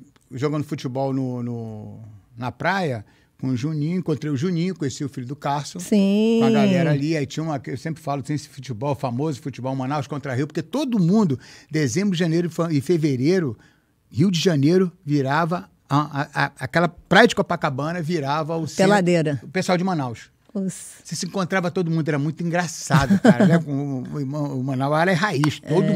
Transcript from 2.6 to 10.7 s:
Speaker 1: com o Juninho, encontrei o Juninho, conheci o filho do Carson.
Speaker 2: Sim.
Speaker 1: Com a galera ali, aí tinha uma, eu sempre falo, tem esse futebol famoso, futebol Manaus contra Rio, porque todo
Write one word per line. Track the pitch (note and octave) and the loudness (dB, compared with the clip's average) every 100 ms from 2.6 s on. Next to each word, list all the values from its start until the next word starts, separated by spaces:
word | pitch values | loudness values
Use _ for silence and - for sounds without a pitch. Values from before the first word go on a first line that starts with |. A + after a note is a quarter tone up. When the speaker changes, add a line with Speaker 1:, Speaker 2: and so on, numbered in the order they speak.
| E3 G3 E3 A2+ - _ _ _ | -2 -2 -2 -4 -10 _ _ _
Speaker 1:
com | C3 | -4
o | B2 | -2
Juninho, | D3+ D#3 D3+ F#3 | -2 -2 -2 -2
encontrei | E3+ C3+ D3+ | -2 -4 -2
o | C3+ | -2
Juninho, | F3+ E3 F3+ | -2 -2 -2
conheci | F3 C#3 C3+ | -4 -6 -6
o | C#3+ | -8
filho | - B2 | -8 -10
do | C#3 | -8
Carson. | D3 C#3+ C#3+ F3 | -4 -4 -6 -12
Speaker 2:
Sim. | F3+ G#3 G3 G#3 A3 A3+ | 0 4 4 4 4 4
Speaker 1:
Com | A3+ | 4
a | |
galera | A3 G#3 F3+ E3 | 6 4 4 4
ali, | D3 D3 D#3+ | 2 2 0
aí | C#3 | -2
tinha | - | -4
uma, | D#3+ C#3+ D3+ | -4 -6 -6
eu | C#3+ | -8
sempre | E3 D#3 | -8 -8
falo, | - C#3+ | -6 -6
tem | B2+ D3 | -4 -6
esse | - | -6
futebol | - C3 G#2+ C#3+ | -14 -12 -6 -4
famoso, | C#3 B2+ A#2+ D#3 C3 | -4 -4 -2 -4 -4
futebol | C#3 B2 C3 | -8 -8 -6
Manaus | C3+ B2+ D3+ C#3+ | -4 -4 -4 -4
contra | D3 C#3 | -8 -4
Rio, | B2 D3+ | -4 -2
porque | E3+ | -4
todo | - | -4